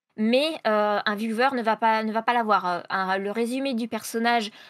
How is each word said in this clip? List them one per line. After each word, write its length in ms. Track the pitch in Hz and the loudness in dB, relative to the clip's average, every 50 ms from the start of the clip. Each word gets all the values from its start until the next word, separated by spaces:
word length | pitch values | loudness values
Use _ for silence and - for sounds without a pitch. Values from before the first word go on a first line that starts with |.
| _ _ _ - | _ _ _ -2
Mais, 400 | 214 220 240 262 294 320 311 - - | 0 2 4 4 2 2 -2 -2 -2
euh, 320 | 226 214 208 208 208 208 208 - | 0 2 2 2 2 0 0 0
un 80 | 214 208 | -2 -2
viewer 340 | 202 226 226 220 214 247 269 269 | -2 -2 -4 0 2 2 2 2
ne 80 | 240 220 | 0 0
va 140 | 226 214 | 0 0
pas, 260 | 214 226 220 220 220 220 | 2 2 2 2 2 0
ne 100 | 220 208 | -2 -2
va 80 | 226 | -2
pas 140 | 220 - 240 | 0 0 0
la 80 | 240 226 | 0 2
voir. 240 | 214 202 185 185 | 2 2 2 2
Euh, 140 | 180 175 170 - - | 0 -4 -4 -4 -4
un, 260 | - 190 190 185 190 | -2 -2 0 0 0
le 140 | 196 196 202 | -2 -2 -4
résumé 420 | 202 226 240 233 254 269 277 277 254 | -2 -2 -2 -2 -2 -2 -2 -2 -2
du 160 | 220 240 226 | -2 -4 -4
personnage, 600 | - 214 - - - 226 226 233 240 233 214 226 - - - - | -6 -8 -8 -6 -4 0 2 2 2 2 0 -2 -10 -14 -20 -20